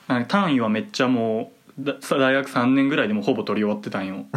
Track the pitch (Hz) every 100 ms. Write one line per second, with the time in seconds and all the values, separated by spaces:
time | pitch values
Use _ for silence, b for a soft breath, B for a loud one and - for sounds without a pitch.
0 | - 127 120 202 185 135 113 107 104 -
1 | 131 123 113 110 - - _ - 135 -
2 | - 151 135 135 135 131 123 135 139 147
3 | 110 107 104 113 104 104 104 104 - 101
4 | 95 95 -